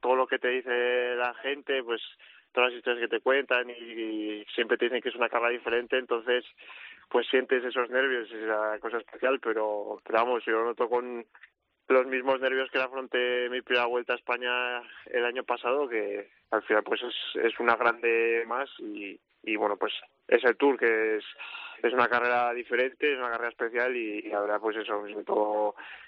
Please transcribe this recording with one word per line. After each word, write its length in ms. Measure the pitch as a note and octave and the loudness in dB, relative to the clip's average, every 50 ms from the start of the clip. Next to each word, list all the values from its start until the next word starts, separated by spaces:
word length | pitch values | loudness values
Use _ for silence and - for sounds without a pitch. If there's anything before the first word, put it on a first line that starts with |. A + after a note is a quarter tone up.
todo 160 | - B2 B2+ C3 | 0 2 2 2
lo 100 | C3 - | 2 0
que 100 | C3+ B2+ | 0 -2
te 120 | - B2 | 0 0
dice 680 | B2 B2+ B2 B2+ A#2+ B2 B2 B2 B2 B2 B2 B2 B2 | 0 -2 -2 -2 0 0 2 2 2 0 0 0 -2
la 180 | A#2+ B2 B2 A#2+ | -2 -2 -4 -4
gente, 460 | - - C3+ C#3+ C#3+ C3+ - C#3 C3+ B2 | -6 -6 -6 -6 -6 -4 -4 -4 -2 -2
pues 180 | A#2 A#2 A2+ - - - _ - - - - _ _ | -2 -4 -4 -6 -8 -18 _ -20 -20 -20 -20 _ _
todas 180 | - B2+ B2 B2+ | 0 2 2 2
las 80 | B2 A#2+ | 0 -2
historias 300 | - B2+ A#2+ A#2+ A#2 A2 | -2 -2 -2 -2 -2 -2
que 80 | A#2 | -2
te 60 | A2 | 0
cuentan 480 | - C3+ C3 C#3 C3+ A#2+ C3 B2 B2 B2 | 2 2 2 2 2 2 0 0 0 -2
y, 720 | A#2+ A#2+ A#2 A#2 A2+ A2+ A2+ A2 A2 G#2+ G#2+ G#2+ G#2+ G#2 | -8 -12 -12 -12 -10 -8 -6 -6 -4 -4 -4 -6 -6 -8
y 40 | G#2 - - | -10 -8 -4
siempre 220 | - A#2 A2+ B2 | -2 0 0 0
te 100 | A2+ A#2 | 2 2
dicen 160 | A#2+ B2+ A#2+ | 0 0 -2
que 60 | - B2+ | -4 -4
es 80 | - | -4
una 140 | A#2+ A#2+ A2+ | -2 -2 0
carrera 220 | - A#2+ A#2 A#2 | 0 0 0 0
diferente, 460 | A#2+ A#2+ - A#2+ A#2 A#2+ A#2+ A2 - B2+ | 0 -2 -2 -2 0 0 0 0 -2 -2
entonces 460 | B2+ - A#2+ A#2 A2 B2 B2 B2 A#2 - - - - - - - - - - - - - | 0 0 -2 -2 0 0 0 0 0 -4 -16 -20 -20 -20 -18 -18 -18 -18 -20 -20 -8 -2
pues 200 | - B2 A#2 - | 0 0 2 2
sientes 340 | - C3 B2 - C3+ B2+ A#2+ | 2 2 2 2 0 0 0
esos 260 | B2+ A2+ B2+ B2 A#2 | -2 -2 -2 -2 0
nervios, 400 | B2 B2+ C3+ C#3 B2+ A#2+ A2+ G#2 | 0 0 2 2 0 -2 -4 -6
es 140 | A#2 A2 A2 | -8 -6 -4
la 320 | A2 A2 G#2+ A2 A2 G#2+ G#2 | -2 0 0 0 0 -2 -2
cosa 160 | - A2+ A2+ A#2 | -4 -4 -6 -6
especial, 420 | G#2+ - - - - B2+ C3+ B2+ | -8 -8 -8 -2 0 0 0 0
pero, 600 | - A#2 A2 A2 G#2+ G#2+ G#2 G#2 G2+ G#2 G#2+ G2 - | 0 -2 -2 0 0 -2 -2 -4 -6 -8 -10 -10 -6
pero 160 | - A2+ A2+ | 0 2 2
vamos, 240 | A#2 B2 B2 A#2 - | 2 2 0 0 0
yo 160 | - A2+ A2+ A2+ | 0 0 0 0
noto 240 | A#2 A#2 - B2 A2+ | 0 0 -2 -2 0
con 360 | A#2+ B2 B2 B2 B2 A#2+ A#2 _ - - - - _ _ _ _ _ _ _ - | 0 -2 -2 -2 -8 -10 -12 _ -18 -20 -20 -20 _ _ _ _ _ _ _ 4
los 180 | C3 C3 B2+ C3+ | 4 4 4 4
mismos 340 | C3 C3 B2 C3+ C3+ C3 | 0 -2 0 0 0 2
nervios 280 | C3 C3 C3 C3 C3 B2+ | 2 0 0 0 -2 -2
que 60 | - C3+ | 0 -2
la 60 | C3 | -2
afronté 640 | B2+ B2+ C3+ C3 B2 - B2+ B2 B2 B2 B2 B2 A#2+ | -2 -4 -8 -8 -4 0 0 2 2 2 0 0 -2
mi 120 | B2 B2+ | -2 -4
primera 240 | B2 - B2+ B2 A#2+ | -2 0 2 2 2
Vuelta 260 | A#2 B2 B2 B2 - | 2 0 -2 -2 -2
a 60 | B2 A#2+ | -4 -4
España 640 | - - B2 A#2+ B2+ B2 B2 B2 B2 B2 B2 B2 A#2+ A#2 - - - | -4 -4 -4 -2 -2 -2 -2 0 -2 -2 -4 -6 -8 -12 -18 -20 -10
el 180 | - - B2 A#2+ | -4 -2 0 0
año 220 | A#2+ A#2+ C3 A#2 | 0 0 -2 -4
pasado, 420 | - B2 A#2+ - A#2+ B2+ C#3+ D3 B2+ | -4 -4 -2 0 0 2 2 0 0
que 420 | A#2 A2 G#2 G2+ G2+ G#2 G2+ - _ _ _ - | -2 -2 -2 -2 -4 -6 -8 -10 _ _ _ -2
al 100 | - G#2+ - | -2 0 2
final 200 | - A2 G#2+ G#2 | 4 2 2 4
pues 160 | - G#2+ G#2+ B2 | 2 0 -2 -4
es, 380 | A#2+ A2+ - - - - G#2+ | -6 -8 -8 -8 -6 -2 2
es 160 | - A#2 A2 - | 2 2 2 2
una 200 | A#2+ A#2+ A#2 A2 | 2 4 4 4
grande 640 | A#2+ A#2 A2+ A2+ A#2 A#2 A#2 A2+ A#2 A#2 A#2 A#2 A#2 | 4 2 2 2 2 2 2 4 2 2 2 0 -2
más 240 | A2+ A#2 B2+ C#3 C3+ - - | -2 -4 -6 -6 -8 -10 -12
y, 380 | A#2+ A2 G#2 G#2 G2+ G2 F2+ - _ _ _ _ - | -12 -10 -10 -10 -10 -12 -14 -16 _ _ _ _ -6
y 120 | A2 G#2+ | -4 -2
bueno, 220 | G#2 G#2+ G#2 G#2 - | 2 4 4 2 2
pues 160 | - G#2+ - - - - _ _ _ - | 0 -2 -4 -6 -12 -16 _ _ _ 4
es 160 | - A#2 A#2+ | 4 6 6
el 140 | B2 A2+ - | 6 4 6
Tour, 200 | C#3+ C#3+ C3 A#2 | 6 4 4 4
que 400 | B2+ A#2 A2+ A2 A2 A2 A2 G#2+ | 4 2 4 4 2 2 0 -2
es, 60 | - - - - - - - - - - - - | -4 -8 -14 -16 -14 -14 -14 -14 -14 -16 -6 0
es 120 | - A#2+ A#2 | 0 2 4
una 160 | B2+ A#2+ A2+ | 4 4 4
carrera 440 | A#2+ A#2+ A#2+ A#2+ B2 B2 A#2+ A#2+ A#2+ | 4 2 2 2 2 2 2 0 -2
diferente, 600 | A#2+ A#2 - A#2+ A#2+ B2+ C3 B2+ - - D3+ C#3+ | -4 -4 -2 0 0 0 0 0 -2 0 0 0
es 40 | B2+ | 0
una 140 | B2+ A#2+ | -2 -2
carrera 180 | A#2 A2+ A#2 A#2 | -2 -2 -4 -4
especial 460 | A2+ - B2+ A2+ A2+ A#2+ A#2+ B2+ B2+ | -4 -4 -4 -2 0 0 0 0 0
y, 240 | A#2+ A2+ G#2+ G#2 G#2 | -2 -4 -4 -6 -6
y 100 | - G#2+ | -6 -4
la 120 | G2+ G2+ | -2 -2
verdad, 180 | G2+ G#2 G#2 G#2 | 0 0 0 0
pues 160 | G#2 A2 G#2+ | 0 -2 -2
eso, 260 | A2 G#2 G#2+ G#2+ G#2 | -2 -4 -4 -4 -4
me 100 | G#2 G2+ | -4 -6
siento 640 | G#2 G#2 G2 - - G#2 G#2+ G#2+ G#2+ G#2+ G#2+ G#2 - - - - - - - | -8 -8 -4 -2 0 0 2 2 2 2 0 0 -2 -4 -12 -16 -16 -18 -12